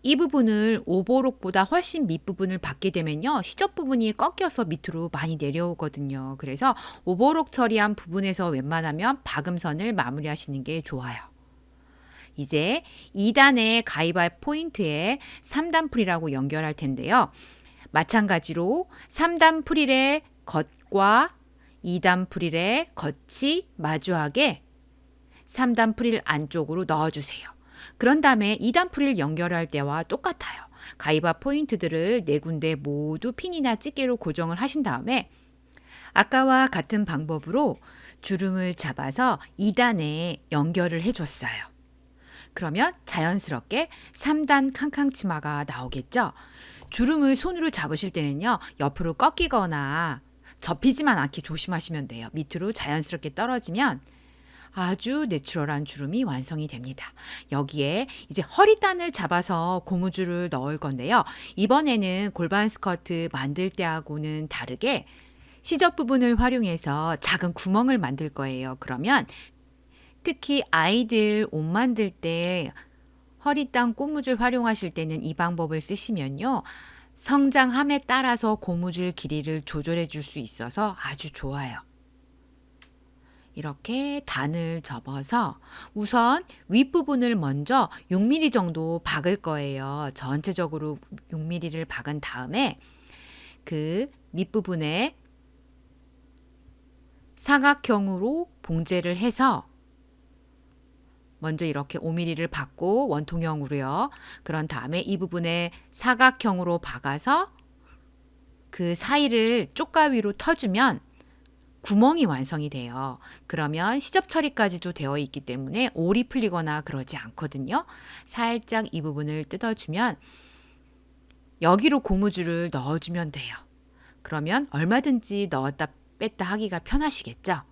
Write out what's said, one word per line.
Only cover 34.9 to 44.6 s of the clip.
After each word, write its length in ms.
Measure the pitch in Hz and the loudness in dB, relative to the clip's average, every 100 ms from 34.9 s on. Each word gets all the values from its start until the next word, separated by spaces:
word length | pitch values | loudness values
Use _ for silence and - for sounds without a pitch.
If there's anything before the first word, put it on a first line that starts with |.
| 123 185 254 - _ _ _ _ - - - - | -2 0 -2 -2 _ _ _ _ -20 -20 -20 0
아까와 540 | - 208 262 262 262 262 | 2 4 4 6 6 4
같은 380 | 285 - 214 196 | 0 0 0 0
방법으로 720 | 165 156 156 151 226 285 - - - - - | -2 -2 -6 -2 2 2 -2 -10 -20 -20 -14
주름을 520 | - 190 196 185 185 | -4 -2 0 0 -2
잡아서 640 | 170 262 - 135 135 254 180 - - | -4 -6 -4 -6 0 0 0 -6 -2
이 160 | 202 | 0
단에 680 | 202 240 202 151 151 175 151 _ | 4 4 2 -2 -2 -4 -6 _
연결을 520 | 147 156 175 175 165 | 0 2 2 0 0
해줬어요. 720 | 185 - 156 - 117 - - _ _ _ _ _ - - - - | -2 -2 -4 -4 -4 -8 -12 _ _ _ _ _ -20 -20 -16 -8
그러면 380 | 165 170 311 - - | -4 0 0 0 -6
자연스럽게 840 | - 160 190 - 127 - 240 330 - - | -2 0 0 -2 -8 -4 -4 -4 -8 -14
삼 320 | - 285 302 294 | -6 0 0 4
단 280 | 277 | 4